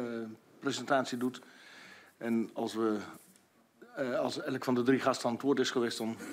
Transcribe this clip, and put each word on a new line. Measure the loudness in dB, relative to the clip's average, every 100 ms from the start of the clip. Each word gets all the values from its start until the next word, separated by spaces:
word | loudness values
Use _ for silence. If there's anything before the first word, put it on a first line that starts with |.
| -4 -6 -8 -12 _ -6
presentatie | -4 -2 2 2 2 0
doet. | -2 -2 -16 -20 -20 -20 -20 -20 -20 -8
En | 0 0 0
als | -2 -4
we, | 0 2 0 -4 -14 -20 -20 _ _ _ -20 -14 -6
eh, | -2 0
als | -2 -2
elk | -4 -2
van | 2 4
de |
drie | 6 6
gasten | 4 2 0
aan |
het | 0
woord | 2 2
is | 2
geweest, | 2 0 -2
dan | -4 -6 -8